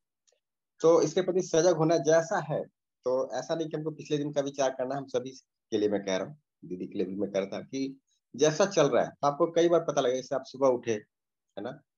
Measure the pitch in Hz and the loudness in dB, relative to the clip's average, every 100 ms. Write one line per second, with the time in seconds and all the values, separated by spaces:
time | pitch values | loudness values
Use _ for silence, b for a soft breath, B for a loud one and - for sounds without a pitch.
0 | _ _ _ _ _ _ _ _ 160 165 | _ _ _ _ _ _ _ _ 4 6
1 | 156 190 180 180 151 160 175 160 160 165 | 4 0 0 -2 0 4 4 4 4 2
2 | 156 160 160 196 151 127 - _ _ _ | 4 2 2 -4 -2 -6 -6 _ _ _
3 | 127 131 131 123 135 165 156 156 156 151 | -2 -2 -2 -6 -6 -4 -4 -6 -8 -10
4 | - 151 147 147 139 139 131 131 127 139 | -6 -4 -2 -4 -4 -2 -2 -2 -6 -6
5 | 135 123 131 135 _ _ _ 107 104 98 | -4 -4 -4 -12 _ _ _ 0 2 0
6 | 98 92 92 - _ _ 85 90 95 101 | -2 -2 -4 -10 _ _ -14 -10 -8 -4
7 | 90 98 98 101 98 104 101 135 135 135 | -4 -4 -4 -2 -4 -6 -10 -8 -8 -10
8 | _ _ _ 117 151 151 196 175 143 113 | _ _ _ 0 2 4 2 4 4 4
9 | 82 - 143 143 165 165 170 170 165 147 | 0 0 -2 0 0 2 4 4 2 0
10 | 131 127 127 131 - 127 135 120 117 107 | 0 -2 -4 -6 -8 0 2 2 -2 -4
11 | - _ _ _ _ - 120 147 _ | -6 _ _ _ _ -12 -12 -12 _